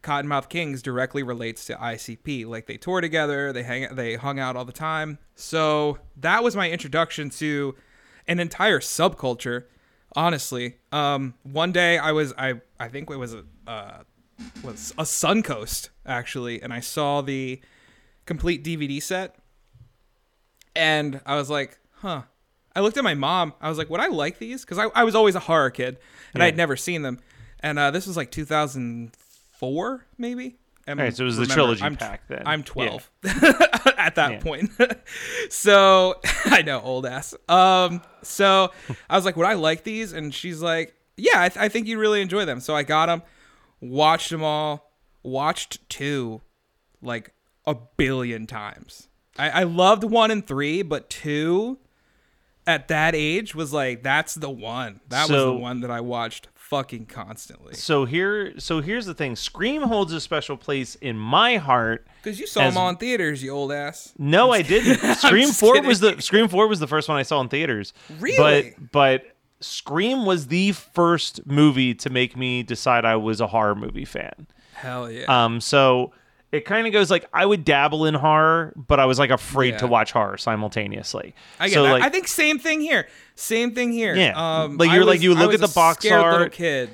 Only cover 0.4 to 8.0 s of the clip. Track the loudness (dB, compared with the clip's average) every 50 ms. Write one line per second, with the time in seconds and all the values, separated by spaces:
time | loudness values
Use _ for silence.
0.4 | -4 -6 -8 -8 -6 -8 -8 -10 -8 -8 -4 -4 -4 -4 -4 -6 -6 -6 -8 -8
1.4 | -8 -10 -10 -12 -12 -14 -12 -10 -8 -10 -10 -10 -12 -16 -16 -14 -12 -10 -10 -10
2.4 | -10 -10 -12 -12 -12 -14 -16 -12 -8 -6 -4 -4 -2 -2 -2 -2 -2 -2 -2 -4
3.4 | -6 -6 -6 -8 -8 -8 -8 -8 -8 -10 -8 -8 -6 -6 -6 -6 -8 -8 -6 -6
4.4 | -6 -6 -8 -8 -10 -12 -12 -10 -8 -6 -6 -6 -6 -8 -10 -14 _ _ _ -20
5.4 | -10 -6 -2 0 0 2 2 0 0 -2 -4 -6 -10 -20 -14 -6 -2 0 0 2
6.4 | 0 0 0 -2 -2 -2 -4 -6 -8 -4 -2 -2 -2 -2 -4 -8 -10 -10 -8 -6
7.4 | -6 -4 -4 -4 -4 -6 -8 _ _ _ _ _